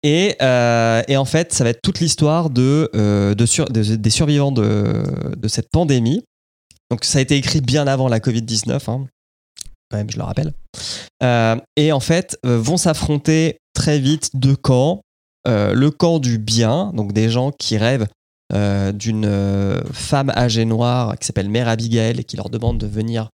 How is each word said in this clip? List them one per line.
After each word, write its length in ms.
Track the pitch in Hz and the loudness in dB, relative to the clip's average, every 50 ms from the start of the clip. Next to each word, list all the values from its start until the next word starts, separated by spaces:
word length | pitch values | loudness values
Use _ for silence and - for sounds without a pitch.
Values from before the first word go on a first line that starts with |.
Et, 340 | - 147 151 170 190 202 - - | 2 2 2 4 2 0 0 0
euh, 580 | 135 131 127 123 120 120 117 117 113 113 113 113 110 - | 0 2 2 2 2 2 2 2 2 2 2 0 0 0
et 80 | 139 | 0
en 80 | 135 135 | 0 0
fait, 300 | 127 - 160 175 - - | 0 0 -2 0 -2 -2
ça 100 | - 131 | 0 0
va 60 | 117 | 0
être 100 | 117 - | 0 0
toute 160 | - 196 185 - | -2 -4 -2 0
l'histoire 500 | 170 156 - - 151 147 156 170 170 156 | -2 -2 0 2 2 2 2 2 0 0
de, 400 | 127 123 127 131 143 156 160 - - | 2 2 2 4 2 2 0 0 0
euh, 400 | 110 104 104 104 101 98 101 104 | 0 2 2 2 2 2 2 2
de 120 | 104 117 | 2 2
sur-, 240 | 117 - - - - | 2 2 0 -2 0
de, 120 | 113 113 104 107 113 | 0 0 0 0 -2
des 140 | 110 104 110 | 0 0 0
survivants 420 | - - 165 147 147 143 143 139 | 2 2 2 2 2 2 2 0
de, 500 | 135 117 104 104 107 104 104 113 107 - 98 92 - - - - 95 | 0 0 0 2 2 0 0 0 0 -2 -2 -4 -4 -6 -6 -8 -8
de 140 | - 113 110 | -6 -6 -4
cette 220 | - - - _ | -4 -4 -4 _
pandémie. 520 | - 160 180 147 139 123 113 117 151 233 - _ _ _ _ _ _ _ _ _ _ _ _ _ | 0 0 2 2 2 2 2 0 0 -2 -6 _ _ _ _ _ _ _ _ _ _ _ _ _
Donc, 140 | 123 113 - | -6 -4 -2
ça 140 | - - 139 | -2 0 0
a 20 | |
été 140 | 131 - 143 | 0 2 0
écrit 260 | 139 127 - - 156 | 0 0 0 -2 0
bien 240 | 131 120 127 151 143 | 0 0 0 0 2
avant 200 | 139 135 131 131 127 | 0 0 0 2 0
la 120 | 117 110 | 0 0
covid 220 | 107 131 110 117 | 0 0 -2 -2
dix-neuf, 480 | 110 113 117 107 - 117 123 139 - - | -2 -2 -4 -4 -2 -2 -4 -4 -4 -4
hein. 160 | 117 131 135 131 _ _ _ _ _ _ _ _ _ - - - - _ _ _ | -6 -6 -6 -10 _ _ _ _ _ _ _ _ _ -18 -18 -18 -18 _ _ _
Quand 60 | - | -6
même, 140 | 107 104 107 | -6 -6 -6
je 80 | 107 110 | -6 -8
le 60 | - | -8
rappelle. 280 | - - - 156 156 147 - - - - - - - - - - - _ _ | -6 -4 -4 -4 -4 -8 -10 -16 -18 -16 -14 -12 -12 -12 -12 -14 -18 _ _
Euh, 340 | - 123 120 117 113 113 113 120 - _ _ | 0 2 2 2 2 2 0 -2 -4 _ _
et 140 | 151 151 160 | 0 2 2
en 80 | 151 135 | 2 0
fait, 360 | 113 - 165 170 190 - - - - | 2 2 0 0 0 -4 -12 -4 0
euh, 140 | 123 120 117 | 0 0 2
vont 160 | 113 139 170 | 2 0 0
s'affronter 800 | 180 - 175 156 - - - 151 143 - - 156 160 160 156 - _ _ _ | 2 2 0 0 0 0 -2 -2 0 2 2 2 2 2 0 -2 _ _ _
très 260 | _ - - 151 147 147 | _ -2 0 2 2 2
vite 340 | 131 135 156 156 - - - | 2 2 0 0 -2 -6 -4
deux 220 | 135 123 127 139 | 0 2 2 2
camps. 440 | - - - 131 123 135 156 185 202 _ _ _ _ _ _ _ _ - - | 2 2 2 2 4 2 0 0 -4 _ _ _ _ _ _ _ _ -2 0
Euh, 240 | 113 101 101 101 | 0 2 2 2
le 180 | 101 120 139 151 | 2 2 2 2
camp 280 | 151 _ - 165 170 160 | 2 _ 2 2 2 2
du 180 | 135 123 117 | 2 0 0
bien, 540 | 110 107 113 113 117 117 110 123 170 196 208 | 0 0 0 2 2 4 2 2 0 -2 -2
donc 220 | 175 110 104 101 101 | -4 -4 -4 -2 0
des 160 | 110 110 113 | 0 2 2
gens 200 | 113 123 127 143 | 2 0 -2 -2
qui 280 | 143 _ - - 110 107 | -4 _ -4 -2 0 0
rêvent, 300 | 110 120 135 131 110 98 _ _ _ _ _ _ _ _ | 2 0 0 0 -2 -4 _ _ _ _ _ _ _ _
euh, 400 | - 101 104 101 98 98 98 98 | -2 0 0 0 0 0 -2 -2
d'une, 320 | 101 101 101 113 110 107 107 | -4 -4 -4 -4 -2 0 0
euh, 560 | 104 101 98 98 98 98 98 98 98 95 - - - | 0 0 0 0 0 0 0 0 -2 -2 -4 -6 -8
femme 380 | 135 - - - 151 139 139 135 - | -10 -10 -4 -2 0 0 0 0 0
âgée 300 | 113 123 120 110 113 113 | 0 0 0 2 0 0
noire 500 | 113 110 113 120 120 123 127 120 110 95 - | 0 0 0 0 0 0 0 -2 -2 -4 -6
qui 80 | - | -8
s'appelle 220 | - - 101 95 98 | -6 -4 -4 -4 0
Mère 200 | 107 120 123 117 | -2 0 0 0
Abigail 520 | 113 113 117 113 117 117 110 113 120 127 | -2 -2 -2 0 0 2 2 0 -2 -4
et 40 | 120 | -6
qui 120 | - - | -8 -10
leur 140 | - 104 - | -10 -10 -8
demande 260 | 117 110 120 110 - | -8 -2 -2 -2 -2
de 100 | - 113 | -2 -4
venir 440 | 104 98 110 110 113 117 113 110 110 _ | -4 -4 -4 -4 -4 -4 -6 -6 -8 _